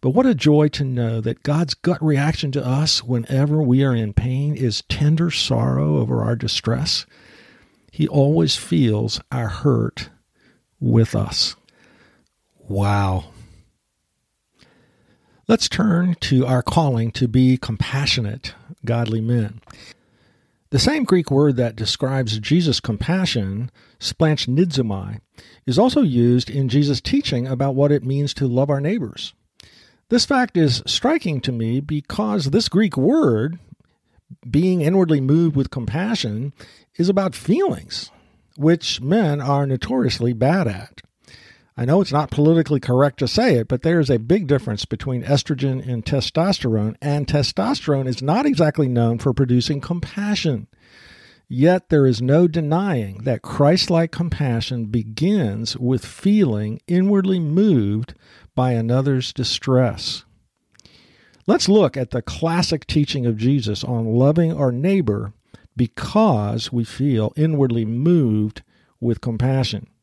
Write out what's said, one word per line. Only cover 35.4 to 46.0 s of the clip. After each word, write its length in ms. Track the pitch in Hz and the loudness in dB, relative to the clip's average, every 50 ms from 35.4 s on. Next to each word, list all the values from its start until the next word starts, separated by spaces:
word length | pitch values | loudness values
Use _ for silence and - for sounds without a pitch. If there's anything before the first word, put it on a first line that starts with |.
| 170 165 143 | 4 2 2
with 140 | 139 135 - | 0 -2 -2
compassion, 840 | - 135 120 104 104 156 185 214 233 - - 117 104 110 131 143 - _ - - - _ _ _ _ | -4 -6 -6 -4 -4 -4 -2 -2 -2 -2 -4 -4 -4 -6 -6 -8 -10 _ -20 -20 -20 _ _ _ _
is 120 | _ 170 185 | _ 0 0
about 260 | 196 190 196 190 - | 2 0 -2 -2 -6
feelings, 760 | - - - 202 330 392 370 240 - 78 - - - - - _ _ _ _ _ _ _ _ _ - | -8 -2 -2 0 2 2 0 -2 -4 -10 -14 -14 -14 -14 -14 _ _ _ _ _ _ _ _ _ -2
which 420 | 143 160 170 170 - - - - | 2 2 2 2 0 -8 -8 -6
men 400 | 127 135 180 226 220 156 147 147 | -2 0 0 2 2 0 0 -2
are 260 | 135 131 143 143 143 | -2 -2 0 0 0
notoriously 680 | 139 131 127 - - 247 262 240 131 - - 120 120 123 | -2 -2 -4 -4 -4 -2 0 0 0 -2 -2 -2 -2 0
bad 340 | 110 127 135 170 196 175 117 | 0 2 2 2 2 0 -2
at. 320 | 98 90 110 - _ - - _ _ _ _ _ - - - - - _ _ _ _ | -4 -6 -12 -18 _ -20 -20 _ _ _ _ _ -20 -20 -20 -20 -20 _ _ _ _
I 80 | - 123 | -6 0
know 160 | 120 151 190 | 2 2 2
it's 100 | 196 - | 2 2
not 220 | 135 147 147 135 - | 0 -2 -2 -2 0
politically 480 | - 147 156 165 165 156 131 151 135 | 2 4 4 4 4 2 2 0 -2
correct 400 | - - 123 127 139 143 127 - | 0 0 2 4 4 2 2 -2
to 80 | 139 120 | -4 -2
say 260 | - - 233 254 170 | 0 2 2 4 2
it, 140 | 120 113 - | 2 0 -2
but 140 | - 127 - | -4 -2 0
there 180 | 165 170 170 | 0 2 2
is 100 | 156 123 | 2 2
a 80 | 135 117 | 0 0
big 300 | 110 117 170 220 196 131 | 2 2 0 0 2 2
difference 360 | 143 135 - - 107 101 - | 0 0 0 -2 -6 -6 -6
between 380 | - - - - 139 127 123 120 | -6 -8 -8 -6 -6 -6 -6 0
estrogen 640 | - 143 143 - - 151 127 135 139 131 131 131 | 0 0 0 2 -2 -4 -2 -2 -2 -2 -4 -4
and 180 | 127 123 113 | -6 -6 -6